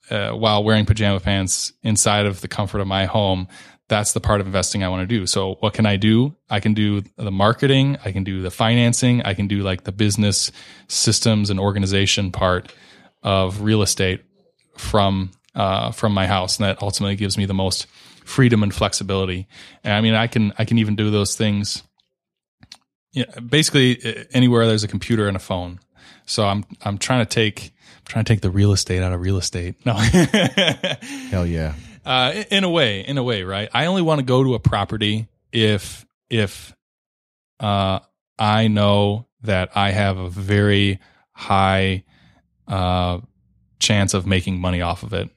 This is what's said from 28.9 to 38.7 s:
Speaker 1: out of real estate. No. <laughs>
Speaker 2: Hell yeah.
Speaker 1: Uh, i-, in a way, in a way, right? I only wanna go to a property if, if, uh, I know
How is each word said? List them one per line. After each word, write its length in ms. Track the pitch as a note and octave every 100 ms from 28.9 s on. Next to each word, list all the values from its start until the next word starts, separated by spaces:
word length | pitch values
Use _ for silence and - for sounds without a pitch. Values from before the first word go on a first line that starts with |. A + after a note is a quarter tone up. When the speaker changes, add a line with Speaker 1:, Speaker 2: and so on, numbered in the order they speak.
| F2+
Speaker 1:
out 80 | F#2
of 80 | F2+
real 180 | F2+ G2
estate. 380 | - F2+ F2 - B2
No. 80 |
<laughs> 1400 | G#2 A2 F#3 F3 A3 F3 - F3 - - - B3+ C#4 C4
Speaker 2:
Hell 160 | F#2+ F2
yeah. 280 | E2+ D#2 D2 - - -
Speaker 1:
Uh, 260 | C3 B2+
i-, 140 | F3+ G3+
in 140 | G3
a 60 | F#3
way, 320 | E3+ B2+ G2
in 160 | G#2+ C#3
a 60 |
way, 200 | B2 G#2+
right? 260 | F2+ G2 G#2+
I 120 | A#2+ D#3+
only 140 | F#3+
wanna 220 | D#3+ D#3
go 200 | C3 B2+
to 100 | C3+ A2+
a 40 |
property 680 | - G#2+ G2 A2 G#2 G#2+ A2+ _ _
if, 540 | A#2+ A2 G#2 - - - _ _
if, 440 | A#2 G2+ - - - _ _ _ _ _ _ _ _
uh, 400 | G#2+ G2+ F#2+ F#2+ _ _ _ -
I 280 | G#2+ G#2+
know 580 | A2